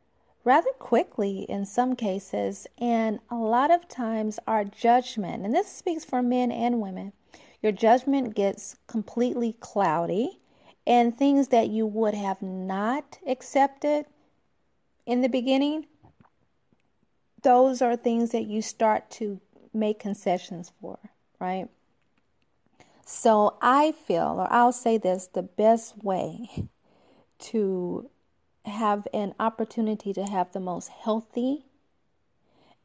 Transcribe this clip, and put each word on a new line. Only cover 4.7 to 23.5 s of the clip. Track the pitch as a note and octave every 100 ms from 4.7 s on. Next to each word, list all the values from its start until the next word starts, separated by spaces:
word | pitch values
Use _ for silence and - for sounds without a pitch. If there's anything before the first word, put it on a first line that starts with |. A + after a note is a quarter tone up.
| - A#3 A#3+ B3 A3 F3 E3 F#3+
and |
this | D4+ G#4
speaks | - F#4 D#4+
for | - B3+
men | B3 B3 B3
and | A#3+ A#3+ A#3+
women, | G3 F#3 G3 - _ - - _
your | G#3+
judgment | F#3+ A3 B3+ C4+ C#4 A#3
gets | G#3+ G3 F#3+ - - -
completely | A3+ G3+ A#3 B3 C#4 A#3 -
cloudy, | - G3+ F#3 D#3 E3+ F3+ D4 - _ _ _ _ -
and | A#3+ A#3 A#3
things | C#4 C#4 C4
that | A#3 A3
you | A3 A3
would | G#3 G#3+ G#3
have | G3 F#3+
not | F#3+ F#3 F#3 F#3+ G#3+ C#4+ - - E4
accepted | B3+ - C4+ C#4 C#4 D4 D4 D4 _ _ _ _ _ _ _ _ _ -
in | B3
the | B3+
beginning, | B3+ B3 C4+ C#4+ D#4 D4+ _ - _ _ _ _ _ _ _ _ _ _ _ _ _
those | C4+ B3 C4 B3
are | B3 A#3+
things | A#3+ A#3 A#3
that | A#3 G#3+
you | G#3+
start | G#3+ - A3 G#3+ -
to | - G#3 F#3+ _ _ -
make | A3 G#3+ G#3+
concessions | G3+ G3+ G3 F3+ - E3+ F3 _
for, | - - - _ _ -
right? | F#3 F#3 - _ _ _ _ _ _ _ _ _ _ _ _ _ -
So | - A#3 G#3+ G#3